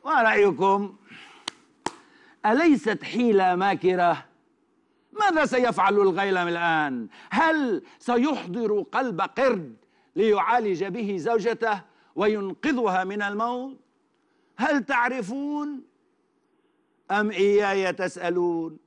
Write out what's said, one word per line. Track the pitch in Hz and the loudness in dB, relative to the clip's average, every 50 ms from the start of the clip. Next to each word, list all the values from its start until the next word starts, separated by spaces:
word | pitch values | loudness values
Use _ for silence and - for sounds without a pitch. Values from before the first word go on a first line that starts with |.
| - | -4
ورأيكم، | 277 311 269 226 220 214 208 202 196 160 127 185 196 196 202 202 190 - _ _ - - - - - - - _ - _ _ _ _ _ _ _ - - - _ _ _ _ _ _ _ _ - | 0 2 2 4 4 4 4 4 2 2 2 2 2 2 2 0 -6 -10 _ _ -20 -20 -20 -20 -20 -20 -18 _ -18 _ _ _ _ _ _ _ -14 -14 -14 _ _ _ _ _ _ _ _ 0
أليست | 214 226 277 339 339 285 196 - 214 202 - - | 0 2 4 6 4 4 4 2 -2 -4 -4 -6
حيلة | - - 220 247 233 208 196 190 185 180 | -6 -2 0 2 4 4 4 4 4 2
ماكرة؟ | 175 190 202 190 151 160 185 185 180 175 170 160 139 - _ _ _ _ _ _ _ _ _ _ _ _ _ _ _ _ _ - | 2 2 0 0 2 0 0 2 4 2 2 2 0 -6 _ _ _ _ _ _ _ _ _ _ _ _ _ _ _ _ _ -4
ماذا | 415 427 392 339 311 294 | 0 0 2 2 2 2
سيفعل | 220 254 254 254 233 208 - 185 196 202 | 2 2 2 2 2 2 2 2 2 4
الغيلم | 202 202 196 170 196 196 196 190 180 175 | 4 4 4 2 0 0 0 0 0 0
الآن؟ | 170 170 170 170 170 160 156 151 143 131 120 113 - - - - - | -2 -2 0 0 0 2 2 0 -2 -4 -6 -8 -10 -16 -20 -14 -4
هل | - 226 320 320 320 311 277 240 196 139 - - - _ | 0 2 2 2 2 0 0 -2 -4 -4 -6 -12 -20 _
سيحضر | - 247 240 240 247 311 277 208 - 180 175 240 226 208 208 202 | -4 0 0 2 2 2 0 -4 -6 -8 -6 -4 -2 -2 -2 -2
قلب | - - - 233 262 240 190 160 | -4 -4 -4 -4 -4 -2 -4 -4
قرد | 196 - _ 226 269 262 233 190 160 127 110 _ _ _ _ _ _ _ _ | -6 -4 _ 0 2 2 2 0 -6 -12 -16 _ _ _ _ _ _ _ _
ليعالج | 175 214 220 208 202 170 190 233 247 226 208 180 151 190 | 0 2 2 2 2 2 0 0 0 0 0 -2 -2 -4
به | 196 180 240 220 202 202 | -6 -6 -6 -4 -4 -4
زوجته | 180 143 226 233 226 180 233 226 226 226 226 208 185 156 _ _ _ _ _ _ | -4 -2 0 0 0 0 -2 -2 -2 -2 -2 -2 -4 -8 _ _ _ _ _ _
وينقذها | - 196 214 214 208 196 190 175 _ - 294 294 247 233 202 185 185 185 | 0 0 0 0 0 -4 -8 -8 _ -2 -2 0 0 0 0 0 0 -2
من | 190 202 208 | -2 -4 -4
الموت؟ | 202 202 202 208 226 240 247 247 254 269 269 - _ _ _ _ _ _ _ _ _ _ _ _ _ _ _ | -4 -4 -4 -4 -4 -4 -4 -6 -8 -12 -14 -18 _ _ _ _ _ _ _ _ _ _ _ _ _ _ _
هل | - 233 302 294 285 196 | -4 -2 0 0 -2 0
تعرفون | - 269 233 233 254 262 262 202 175 247 277 285 294 294 294 294 294 285 254 - _ _ _ _ _ _ _ _ _ _ _ _ _ _ _ _ _ _ _ _ _ _ _ _ - | 0 0 0 0 0 -2 -4 -6 -6 -8 -6 -6 -6 -6 -6 -6 -8 -10 -12 -16 _ _ _ _ _ _ _ _ _ _ _ _ _ _ _ _ _ _ _ _ _ _ _ _ -4
أم | 196 208 208 214 | -2 -2 -2 -2
إياي | 202 175 196 202 202 202 208 196 196 196 190 185 156 | 0 2 2 4 4 4 2 2 0 0 0 -2 -2
تسألون؟ | - 185 180 - 180 180 170 175 180 175 175 170 165 165 165 156 - _ | -4 -6 -6 -6 -6 -4 -2 -2 0 0 0 -2 -4 -6 -8 -12 -16 _